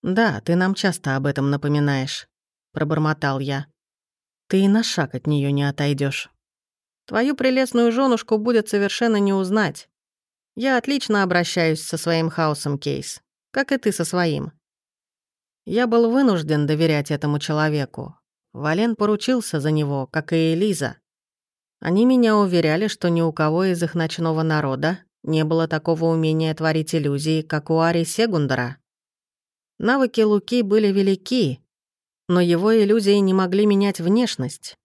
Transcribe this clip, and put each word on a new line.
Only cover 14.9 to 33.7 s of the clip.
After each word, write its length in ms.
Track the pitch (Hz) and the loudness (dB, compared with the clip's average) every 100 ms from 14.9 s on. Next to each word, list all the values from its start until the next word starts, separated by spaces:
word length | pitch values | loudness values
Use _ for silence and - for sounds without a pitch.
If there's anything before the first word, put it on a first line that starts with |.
| _ _ _ _ _ _ _ | _ _ _ _ _ _ _
Я 220 | - 196 247 | -6 -2 0
был 240 | 233 233 | 2 2
вынужден 560 | 247 269 185 151 151 147 | 4 4 2 0 0 0
доверять 440 | 151 160 151 143 | 2 2 2 0
этому 280 | 147 151 147 | -2 0 -2
человеку. 840 | - 151 151 151 135 - - - _ _ _ | -2 -2 0 0 -4 -8 -14 -14 _ _ _
Вален 440 | - 147 165 226 214 | -8 -4 0 0 0
поручился 640 | 208 208 - 254 214 160 | 0 0 0 -2 0 -4
за 100 | 143 | 0
него, 380 | 156 147 139 131 | 0 0 -4 -4
как 240 | 160 156 | -6 -2
и 220 | 165 160 | 0 2
Элиза. 420 | 165 214 170 135 127 _ _ _ _ _ _ _ _ | 2 0 -2 -4 -8 _ _ _ _ _ _ _ _
Они 240 | - 185 | -2 2
меня 320 | 240 254 233 214 | 4 4 4 4
уверяли, 520 | 202 175 160 156 214 | 4 2 2 0 -2
что 200 | - 175 | -2 0
ни 120 | 170 | 2
у 120 | 165 | 0
кого 320 | 156 156 160 | 0 0 0
из 180 | 190 175 | 0 0
их 120 | 170 | -2
ночного 480 | 175 160 - 165 160 | -2 -4 -2 -2 0
народа 560 | 160 156 143 135 156 180 _ _ | 0 0 -2 -2 -2 -4 _ _
не 220 | - 156 | -2 0
было 240 | 156 165 160 | 2 0 0
такого 380 | 160 156 160 165 | -2 -2 0 0
умения 460 | 165 160 156 160 | 2 0 0 0
творить 400 | 156 160 160 156 | -2 -2 -2 -2
иллюзии, 480 | 165 143 143 151 160 | -2 -2 -2 -2 -2
как 280 | 156 156 143 | -2 -6 0
у 80 | 160 | 2
Ари 260 | 165 170 | 2 0
Сегундера. 760 | 165 - 226 175 139 127 123 139 _ _ _ _ _ _ _ _ _ _ | -2 -2 0 0 0 -2 -4 -8 _ _ _ _ _ _ _ _ _ _
Навыки 420 | 196 269 262 254 | 0 2 2 2
Луки 420 | 214 208 196 247 | 2 2 0 -2
были 260 | 208 214 208 | 2 2 2
велики, 720 | 196 196 185 185 254 170 127 _ _ _ _ _ _ _ | 2 2 0 -2 0 0 -2 _ _ _ _ _ _ _
но 120 | 180 | 0
его 360 | 175 170 202 226 | 2 2 2 2
иллюзии 420 | 202 226 196 202 | 4 2 2 2
не 140 | 196 | 2
могли 340 | 190 185 190 | 2 0 2
менять 340 | 208 | 2